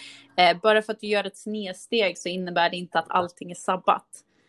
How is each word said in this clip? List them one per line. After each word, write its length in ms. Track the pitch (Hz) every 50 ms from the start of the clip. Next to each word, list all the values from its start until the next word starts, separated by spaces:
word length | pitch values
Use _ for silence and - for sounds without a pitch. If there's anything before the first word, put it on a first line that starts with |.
| - - - - - _ -
Eh, 200 | 185 180 170 175 175
bara 200 | - 214 214 214
för 100 | 214 -
att 80 | 214 -
du 60 | 214
gör 180 | 208 208 202 196
ett 120 | 196 -
snedsteg 800 | - - 214 214 214 202 185 180 - - - 240 226 202 180 175 -
så 100 | - 175
innebär 420 | 180 185 180 175 175 175 170 170
det 60 | 180
inte 220 | 180 180 - - 165
att 120 | 165 -
allting 400 | - 185 175 175 - - 175 175
är 40 | 175
sabbat. 520 | - - 202 185 180 - 202 - - _ _ - - _ _ _ _ _